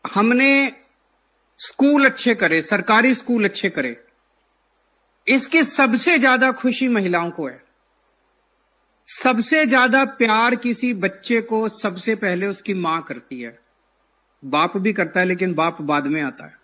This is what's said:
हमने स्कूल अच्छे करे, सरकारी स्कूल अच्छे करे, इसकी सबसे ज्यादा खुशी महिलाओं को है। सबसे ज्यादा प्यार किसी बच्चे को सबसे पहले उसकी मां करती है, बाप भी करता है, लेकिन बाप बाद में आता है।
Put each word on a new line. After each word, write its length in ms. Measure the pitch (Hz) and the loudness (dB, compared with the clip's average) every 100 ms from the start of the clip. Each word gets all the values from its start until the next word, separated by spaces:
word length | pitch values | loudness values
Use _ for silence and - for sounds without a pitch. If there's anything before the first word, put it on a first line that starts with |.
| - | -4
हमने 580 | 196 220 247 269 277 269 - _ _ _ _ _ _ _ _ | 0 2 4 4 4 0 -6 _ _ _ _ _ _ _ _
स्कूल 480 | - - 277 294 269 | -12 0 4 4 2
अच्छे 300 | 262 247 208 | 2 -2 0
करे, 260 | 175 160 | 2 0
सरकारी 520 | 156 202 - 220 254 | 0 -2 2 4 4
स्कूल 320 | 254 - 240 196 | 0 -2 0 0
अच्छे 240 | - 190 | -2 -6
करे, 340 | 156 127 117 _ _ _ _ _ _ _ _ _ _ _ _ - | -4 -6 -8 _ _ _ _ _ _ _ _ _ _ _ _ 0
इसकी 360 | 262 269 330 | 0 2 0
सबसे 540 | 294 - 262 226 349 320 | 2 2 2 2 2 4
ज्यादा 340 | 262 254 262 | 4 4 2
खुशी 360 | 262 254 - 262 | 0 -4 -2 0
महिलाओं 440 | 220 185 175 170 | 0 0 -2 -2
को 160 | 170 139 | -6 -10
है। 160 | 123 _ _ _ _ _ _ _ _ _ _ _ _ _ _ - - | -10 _ _ _ _ _ _ _ _ _ _ _ _ _ _ -14 -2
सबसे 420 | 254 240 - 320 277 | 0 0 0 0 2
ज्यादा 400 | 254 247 269 269 | 2 4 2 0
प्यार 500 | - 233 214 240 247 | 0 0 2 2 0
किसी 380 | 247 233 247 | -4 -4 -4
बच्चे 480 | 202 190 190 - 233 | -2 -4 -6 -2 -2
को 280 | 226 220 220 | 0 -4 -4
सबसे 460 | 214 208 180 226 220 | -4 -8 -6 -6 -2
पहले 320 | 202 180 196 | -2 -2 -4
उसकी 260 | 196 - | -6 -6
मां 280 | 190 170 165 | -4 -2 -4
करती 400 | - 120 _ 127 | -8 -16 _ -14
है, 180 | 117 - _ _ _ _ _ _ _ _ 139 | -14 -18 _ _ _ _ _ _ _ _ -4
बाप 320 | 147 170 196 | 0 0 0
भी 160 | 190 | -2
करता 260 | 202 165 180 | 0 -2 0
है, 60 | 185 | 0
लेकिन 280 | 180 185 | 0 -2
बाप 280 | 156 165 170 | 0 -2 -2
बाद 260 | 147 147 139 | -2 -2 0
में 140 | 156 | -4
आता 240 | 139 - 78 | -4 -8 -20
है। 120 | - | -20